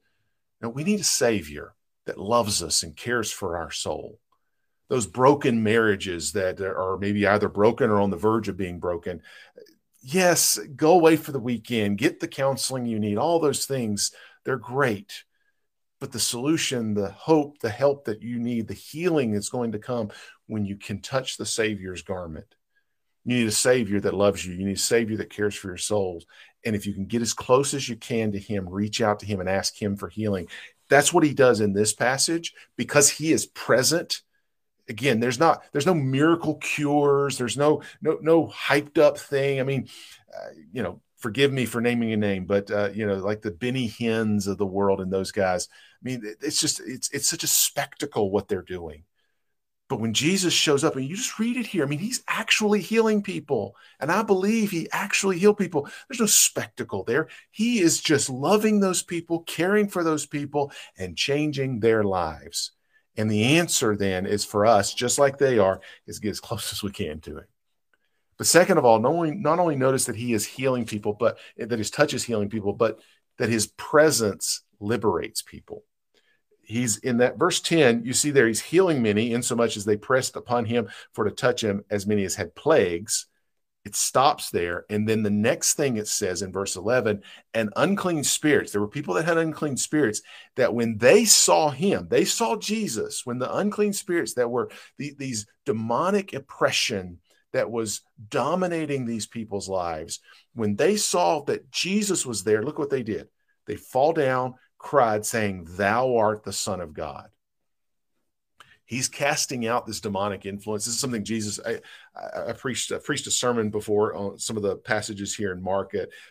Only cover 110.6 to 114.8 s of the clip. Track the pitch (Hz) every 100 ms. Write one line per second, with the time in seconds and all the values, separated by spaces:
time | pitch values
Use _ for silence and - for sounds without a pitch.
110.6 | 107 107 113 117 139 117 98 113 104 98
111.6 | - 117 - - - - - - 95 113
112.6 | 135 113 - - - 143 - - 123 120
113.6 | 107 104 101 104 104 80 101 - - 110
114.6 | 101 92